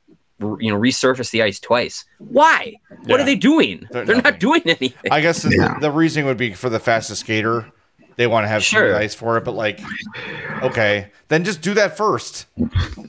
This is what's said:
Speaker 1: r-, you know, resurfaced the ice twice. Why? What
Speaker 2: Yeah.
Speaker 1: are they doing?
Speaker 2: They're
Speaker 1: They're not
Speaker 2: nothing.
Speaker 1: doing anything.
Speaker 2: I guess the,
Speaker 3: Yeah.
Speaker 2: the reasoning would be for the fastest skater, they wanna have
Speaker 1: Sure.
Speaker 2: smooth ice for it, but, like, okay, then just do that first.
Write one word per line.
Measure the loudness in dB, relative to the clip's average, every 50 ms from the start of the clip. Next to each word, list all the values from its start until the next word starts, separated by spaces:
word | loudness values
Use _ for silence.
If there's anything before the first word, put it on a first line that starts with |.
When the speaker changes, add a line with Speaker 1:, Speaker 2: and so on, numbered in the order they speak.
| _ _ _ _ _ _ _ -8
Speaker 1:
r-, | -8 -6 -6 -4
you | -2 -2
know, | 0 2
resurfaced | 2 0 2 2 2 0 0 0 -4 -2
the | 0 0
ice | 0 0 -2 -4
twice. | -2 0 0 0 0 -2 -8 -12 -16 _ _ -20
Why? | -8 -2 2 4 4 4 4 2 -2 -6 -14 -18 _ -20 -20 -8
What | -2 2 2
Speaker 2:
Yeah. | 2 2
Speaker 1:
are |
they | 2 2
doing? | 2 4 4 4 4 4 2 -2 -8 -12 -10
Speaker 2:
They're | -8 -4 0
Speaker 1:
They're | 0 2
not | 2 2
Speaker 2:
nothing. | 2 2 2
Speaker 1:
doing | 2 2 2 2 2
anything. | 0 0 0 -2 -4 -4 -4 -2 0
Speaker 2:
I | 2 2
guess | 2 2 0 0 0
the, | 2 2
Speaker 3:
Yeah. | 2 2 2 0 -2
Speaker 2:
the | -2 0
reasoning | 2 2 2 2 2 0 0
would | 0 0
be | -2 -2 -4 -4
for | -4 -4 -2
the | -2 -2
fastest | 0 0 0 0 0 -4 -8 -6
skater, | -4 -2 -2 0 0 0 -2 -2 -4 -8 -16 _ _ _ _ _ _ _ _
they | 0 0
wanna | 2 2 2 2
have | 2 0 0 0
Speaker 1:
Sure. | 2 2 4 4 4
Speaker 2:
smooth | 2 2
ice | 0 -4 -6
for | -6 -2 -2 0
it, | 0 -2
but, | -4 -4
like, | -4 -4 -4 -4 -6 -10 -14 -12 -14 -14 -14 -14 -14 -12 -12 -12 -12 -12 -10 -6 -4
okay, | -4 -2 0 0 2 2 2 0 -4 -8 _ _ _ -2
then | 0 0 0
just | -2 -4 -4
do | -2 0 2
that | 2 2 2 0
first. | 0 0 0 0 0 -2 -6 -10 -12 -12 _ _ -6 -4 -2 -2 -2 -2 -4 -6 -12 -18